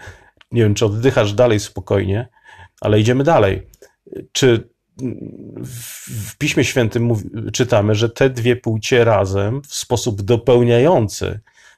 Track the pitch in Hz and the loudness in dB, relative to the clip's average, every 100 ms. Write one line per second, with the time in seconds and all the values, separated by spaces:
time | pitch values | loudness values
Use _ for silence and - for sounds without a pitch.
0 | - - _ _ - 120 107 101 110 107 | -18 -20 _ _ -6 0 2 2 0 0
1 | 127 127 104 101 123 107 - - - 104 | 0 2 0 2 2 2 -2 -10 -2 0
2 | 95 104 - _ _ - - - 104 107 | 0 -2 -4 _ _ -20 -20 -6 0 2
3 | 110 127 143 151 98 98 - _ - _ | 2 2 2 4 2 0 -8 _ -20 _
4 | - - - - 131 113 - _ _ - | -18 -18 -10 0 2 2 -2 _ _ -12
5 | 131 - - - 113 - 127 117 - - | -10 -10 -14 -16 -18 -14 -14 -14 -16 -18
6 | - 117 95 - 151 156 123 131 110 120 | -14 -12 -10 -6 -2 0 0 0 0 0
7 | 120 110 - 110 107 107 123 107 104 107 | 0 -2 -4 -10 -6 -2 0 2 2 0
8 | 113 - 135 123 120 117 120 110 - 123 | 0 2 0 0 -2 0 -2 -4 0 2
9 | 113 101 98 98 101 135 - - - 120 | 4 2 2 -2 -2 -4 -8 -10 -4 -4
10 | 123 104 98 120 - 123 120 117 143 170 | -2 -4 0 0 4 4 4 4 4 2
11 | 104 - 95 101 - _ _ | 0 -4 -8 -8 -14 _ _